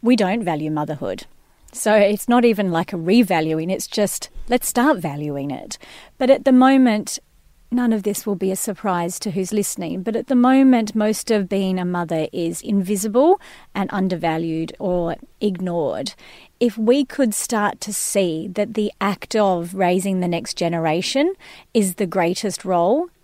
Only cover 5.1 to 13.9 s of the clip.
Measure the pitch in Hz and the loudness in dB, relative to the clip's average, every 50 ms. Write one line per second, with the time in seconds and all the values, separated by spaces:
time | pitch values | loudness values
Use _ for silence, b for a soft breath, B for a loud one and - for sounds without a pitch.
5.1 | 143 147 147 151 143 139 139 143 135 - - - - - B B B B B B | -6 -6 -6 -6 -4 -4 -6 -6 -6 -8 -10 -12 -16 -16 B B B B B B
6.1 | B _ 262 254 269 269 - 277 254 254 254 262 269 269 262 247 214 214 202 - | B _ 4 4 4 4 4 4 6 8 8 8 6 6 6 4 4 0 -2 -6
7.1 | - - _ _ _ _ _ _ _ _ _ _ - 247 247 240 226 214 190 214 | -10 -12 _ _ _ _ _ _ _ _ _ _ -2 0 0 2 0 0 0 -2
8.1 | 202 - - 220 196 175 196 190 190 190 - - 196 - - 208 185 175 170 170 | -4 -4 -4 -4 -4 -2 -2 -4 -4 -4 -4 -6 -8 -6 -4 -2 -2 -2 -2 -4
9.1 | 180 - - 220 151 202 190 185 - 214 202 - - - 185 165 165 180 185 233 | -6 -6 -8 -6 -4 -4 -4 -2 -2 -2 -2 -2 -4 -8 -8 -6 -6 -6 -6 -4
10.1 | 220 233 - - 277 247 240 254 262 269 269 262 254 233 226 208 - 220 208 214 | -4 -4 -4 0 2 4 4 6 6 6 6 6 6 4 2 0 -2 -2 0 0
11.1 | 214 - - - 226 208 196 180 202 196 190 190 185 185 180 175 180 175 175 165 | 0 -2 -2 0 0 0 0 0 -2 -2 0 0 -2 -2 -2 -2 -2 -2 -2 -2
12.1 | 170 160 156 - - - 170 165 170 - - - 214 196 190 180 208 196 190 220 | -2 -2 -2 -4 -4 -4 -4 -4 -4 -6 -4 -2 0 0 0 0 -2 -4 -2 -2
13.1 | 202 240 277 330 370 - B B B B B B - - 196 - | 2 2 4 4 4 2 B B B B B B -6 -6 -6 -4